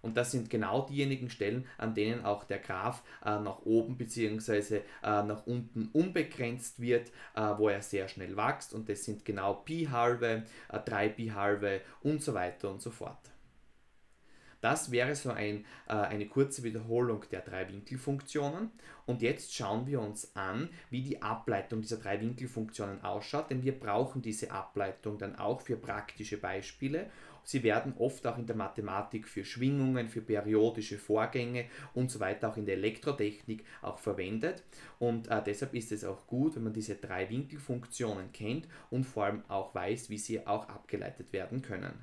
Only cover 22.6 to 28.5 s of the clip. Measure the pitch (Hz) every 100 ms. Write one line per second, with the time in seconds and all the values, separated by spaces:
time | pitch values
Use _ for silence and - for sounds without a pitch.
22.6 | 110 - 101 95 98 101 - 143 - 127
23.6 | 131 131 107 104 131 135 117 107 - 98
24.6 | 92 101 98 95 107 104 98 98 98 131
25.6 | - 113 - 101 - - 107 101 92 95
26.6 | - - 135 156 220 - - - - 135
27.6 | 113 110 135 - - - 120 120 117